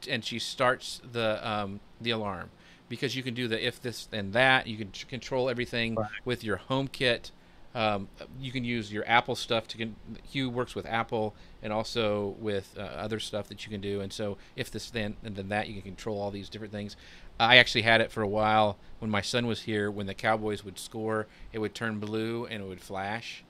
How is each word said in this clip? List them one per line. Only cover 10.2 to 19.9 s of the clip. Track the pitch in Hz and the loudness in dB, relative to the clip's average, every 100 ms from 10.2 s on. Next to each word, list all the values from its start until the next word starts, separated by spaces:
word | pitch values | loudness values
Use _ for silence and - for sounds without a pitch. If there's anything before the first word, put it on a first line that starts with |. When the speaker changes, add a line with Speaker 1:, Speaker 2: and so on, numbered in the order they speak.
| - | -8
Speaker 1:
Hue | 139 131 | -4 -2
works | 120 120 107 | 0 -2 -4
with | - | -2
Apple | 113 110 113 107 - - - | -2 0 0 0 -2 -18 -10
and | 110 | -2
also | 107 110 120 107 104 101 95 | -2 0 2 2 2 0 -2
with, | 110 98 - - | -2 -2 -4 -10
uh, | |
other | 92 67 107 110 | -8 -6 -4 -4
stuff | - 104 - | -2 -4 -6
that | 104 | -10
you | 104 | -8
can | 107 | -6
do. | 101 101 | -2 -2
And | 98 | -4
so | - 104 95 - | -4 -4 -4 -10
if | - 120 | -8 -6
this, | 110 - | -6 -6
then, | 117 104 104 | -2 -4 -4
and | 117 | -10
then | 101 98 | -8 -2
that, | 104 107 | -2 -2
you | |
can | 101 | -6
control | 98 90 113 101 | -10 -10 -6 -4
all | 101 | -4
these | 101 92 | -6 -10
different | 107 107 | -10 -8
things. | 104 101 - - - - - | -8 -8 -12 -18 -18 -14 2
I | 117 123 | 10 10
actually | 120 120 | 10 6
had | 113 113 | 6 6
it | 113 | 6
for | - | 0
a | 104 | 0
while | 107 107 110 107 98 - - | 4 6 6 6 2 -10 -8
when | 110 | 0
my | 104 | 0
son | - 123 120 | 2 0 0
was | 104 | -2
here. | - 107 104 | 0 0 0